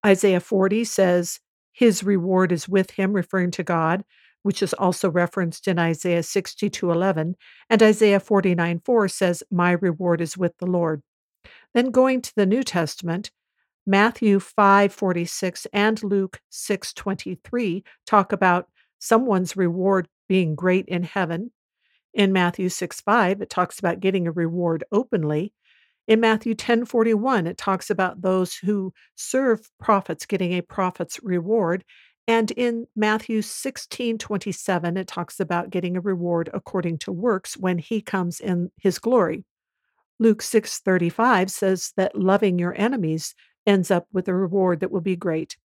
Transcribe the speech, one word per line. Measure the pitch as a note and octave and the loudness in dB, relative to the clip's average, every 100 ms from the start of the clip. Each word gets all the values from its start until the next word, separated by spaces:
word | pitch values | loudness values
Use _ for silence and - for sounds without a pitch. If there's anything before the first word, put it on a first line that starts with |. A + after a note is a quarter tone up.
Isaiah | G#3+ F#3+ G#3 F#3 | 6 4 4 2
forty | - G3+ F#3+ G#3 | 0 0 2 0
says, | A#3 - F#3 F3+ F3 - _ _ _ | -2 2 2 2 0 -8 _ _ _
"His | _ A#3+ F#3 | _ 4 4
reward | F#3+ G3 F3 F#3 F#3 | 2 0 2 2 2
is | F3 - | 0 0
with | G3 F#3+ | 0 0
him," | - F#3+ | -2 -2
referring | G3+ E3+ F#3+ F3 | 0 -2 -2 -2
to | - | -4
God, | F3+ E3+ D#3+ F3+ - _ _ _ | -2 0 2 0 -4 _ _ _
which | G3+ - | -4 -2
is | F#3+ | -2
also | - F#3 F3+ F#3+ | 0 0 2 0
referenced | E3 F3 - F3 - - | 2 0 0 -6 -4 -4
in | F3 | 0
Isaiah | E3 E3 F#3 E3+ | 0 0 0 -2
sixty-two | E3 - F#3 - G#3 - F3+ | 0 -4 -4 -6 -6 -4 -2
eleven, | E3+ F#3+ D#3+ D#3+ F#3 _ - _ | 0 0 0 -2 -6 _ -20 _
and | A3+ | 4
Isaiah | A3 G#3+ A3 G3+ | 6 6 4 4
forty-nine | - G3+ F#3+ F3 E3+ E3+ | 2 0 2 0 0 -2
four | - A#3+ G3 | 0 2 2
says, | - F#3 F3 - | 0 -2 -2 -4
"My | F3 F3 | 0 2
reward | F3 F#3 D#3+ F3+ E3+ | 2 0 -2 0 0
is | E3 - | -2 -2
with | F3+ - | -4 -2
the | F3+ | -4
Lord." | F3+ E3+ D#3 _ _ _ _ - - _ | 0 0 -4 _ _ _ _ -20 -20 _
Then | A#3+ B3+ | 0 2
going | B3 C4 B3+ | 4 4 2
to | B3 | -2
the | - G3 | 0 2
New | A3+ | 2
Testament, | C4+ F#3 D#3+ - F3 E3+ G#3 _ _ _ _ _ - | 0 -2 -2 -4 -6 -6 -8 _ _ _ _ _ 0
Matthew | G3 G#3+ A3+ A3 G3 | 4 4 2 2 2
five | - - G3+ G3 G3+ | 0 2 6 6 4
forty-six | - G3 F3 E3+ - F#3 F3+ - | 0 -4 -2 -4 -6 -6 -6 -6
and | G3+ G#3 A3 | 0 0 0
Luke | G#3 G3+ F#3+ - _ | -2 -2 -2 -8 _
six | - - G3 - | -16 -6 -6 -6
twenty-three | - - F#3+ - F3+ - B3 A3+ F3 - _ | -10 -8 -8 -8 -12 -8 -4 -2 -4 -8 _
talk | - G#3+ F#3+ | 2 2 2
about | G3+ F#3+ F3 F3+ _ _ _ | 2 2 2 -2 _ _ _
someone's | - A3+ B3+ F#3+ F3+ F#3+ | 2 2 4 0 0 0
reward | F3+ E3+ F#3 G3 E3+ _ _ | -2 0 2 0 -2 _ _
being | F#3 E3+ | 0 0
great | D3+ F3+ F#3 - | 0 2 0 0
in | F3+ | -6
heaven. | F3 - F3 E3+ A#3 _ _ _ _ _ _ | -4 -4 -4 -4 -8 _ _ _ _ _ _
In | - G3 | 0 2
Matthew | F#3+ F3 F3 F#3 | 4 0 0 -4
six | - F3 - | -4 -8 -8
five, | - A3+ F#3 G3 | 0 2 2 0
it | F#3+ | -4
talks | - F3+ - | -2 -2 -2
about | F#3+ E3+ | -4 0
getting | F#3 F#3+ E3+ | 0 0 -2
a | |
reward | D#3+ E3 E3+ F3 E3 - | -2 -2 -2 -2 -2 -2
openly. | G3+ B3 G#3+ D3+ D3+ G3+ _ _ _ _ _ - | -2 0 -2 0 -2 -4 _ _ _ _ _ 2
In | A3 | 4
Matthew | A3+ A3 A3+ | 4 2 -2
ten | A3 - A#3 | -6 0 0
forty-one, | A#3 A#3+ A3 A3 A#3+ B3 E3 | 2 0 2 2 0 0 -2
it | F3+ | -4
talks | - F#3+ - | -4 -4 -2
about | F#3 F#3 - | -2 -2 -2
those | F#3+ F#3 F3+ - | 0 0 0 -4
who | F3+ G#3 F#3+ - _ | -4 -2 -4 -10 _
serve | _ - C4 C4+ A3 - _ | _ -4 0 2 0 -2 _
prophets | - G3+ F#3+ E3+ - | 0 0 0 -8 -4
getting | F#3+ F3+ | -4 -2
a | F3+ | -2
prophet's | F3 - F#3 - E3 - | -4 -4 -4 -4 -10 -10
reward. | A3 F3+ E3+ A3+ F3 F#3 _ _ _ _ - | -4 -4 0 0 0 -2 _ _ _ _ 0
And | A3+ A3 | 0 0
in | - A#3+ A#3 A#3 - | -2 -2 -2 -8 -2
Matthew | G#3+ G#3+ - A3 | 0 0 -2 -4
sixteen | G#3 - C4+ C4+ - - A#3+ A3+ | -4 -6 -8 -10 -14 -6 -4 -4
twenty-seven, | - G3+ G#3 F#3 - F3+ E3+ F3 | -4 -6 -4 -8 -2 -2 -2 -4
it | F#3 | -6
talks | - F3 - | -8 -10 -6
about | F3+ F3 F3 | -4 -2 -2
getting | F#3 F3 F3+ | -4 -4 -4
a | |
reward | F#3 F#3 F3 E3+ E3 | -4 -4 -2 -2 -2
according | - - F#3+ E3+ E3 | -8 -6 -4 -4 -6
to | - | -8
works | F3+ A#3 G3 - - | -4 -2 -2 -4 -6
when | F#3 F3 | -2 -2
he | D3+ A3+ | -4 -6
comes | - F#3+ F3 E3+ | -4 -4 -4 -6
in | - F3+ F3 _ | -4 -2 -4 _
his | G3 F3+ | -2 -2
glory. | - B3 E3+ D#3+ - _ _ _ _ _ _ _ | 0 2 2 -2 -10 _ _ _ _ _ _ _
Luke | A3+ G#3+ | 2 2
six | - A3+ A3 - | 2 0 0 -6
thirty-five | - F#3 E3+ - A#3 A3+ F#3+ | 0 0 0 0 2 4 0
says | - G3 F#3+ - - | 0 0 0 -4 -2
that | F#3+ - | -2 0
loving | F#3+ G3+ G#3 F3+ | 2 4 2 0
your | F3 - | -2 -2
enemies | G#3 C4 E3 D#3+ - - _ _ | -2 0 -2 -4 -6 -16 _ _
ends | - G3+ F3 | 2 2 4
up | F3+ - | 0 0
with | G3 F#3 | -6 -2
a | |
reward | F#3 F#3+ G3 F#3 E3+ | -2 0 2 2 0
that | F#3 | -2
will | G3 | -4
be | E3+ | -4
great. | F3+ F3+ D#3+ - - | -4 -2 -4 -6 -14